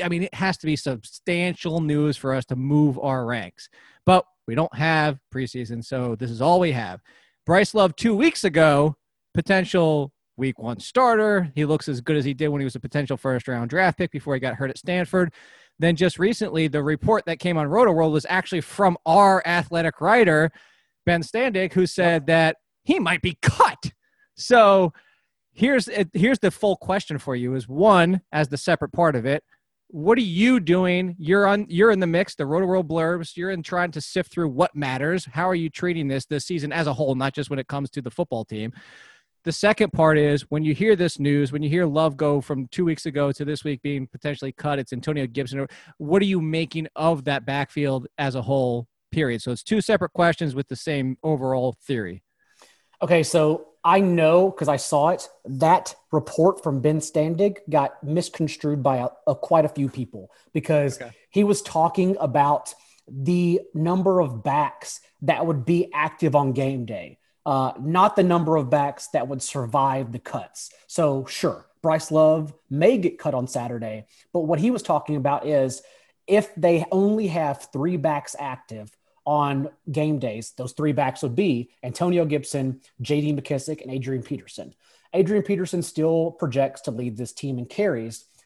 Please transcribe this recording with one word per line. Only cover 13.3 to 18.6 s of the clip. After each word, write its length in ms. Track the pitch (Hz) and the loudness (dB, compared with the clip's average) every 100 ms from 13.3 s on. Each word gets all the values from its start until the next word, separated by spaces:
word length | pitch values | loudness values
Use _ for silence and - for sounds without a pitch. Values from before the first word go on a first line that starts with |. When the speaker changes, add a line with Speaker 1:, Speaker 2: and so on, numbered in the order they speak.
| 127 135 | -2 -2
Speaker 1:
round 220 | 123 117 | -6 -4
draft 300 | 165 185 - | 0 0 0
pick 120 | 175 | -4
before 220 | 143 147 | -6 -6
he 60 | 131 | -4
got 140 | 127 | -4
hurt 160 | 110 135 | -4 -6
at 80 | - | -6
Stanford. 540 | - 180 175 185 175 - - - _ - | -4 -4 0 0 -2 -4 -20 -20 _ -2
Then 180 | 165 160 | 0 2
just 220 | 180 - | 0 2
recently, 480 | 196 233 214 160 156 | 0 0 -2 -2 0
the 160 | 147 | 0
report 420 | 143 151 202 214 - | -2 0 2 0 0
that 120 | 165 | -4
came 200 | 180 160 | -2 0
on 80 | 143 | 0
Roto 260 | 208 233 | 4 4
World 200 | 165 160 | 4 2
was 100 | 151 - | 2 0
actually 340 | 185 - 175 | -2 -2 -4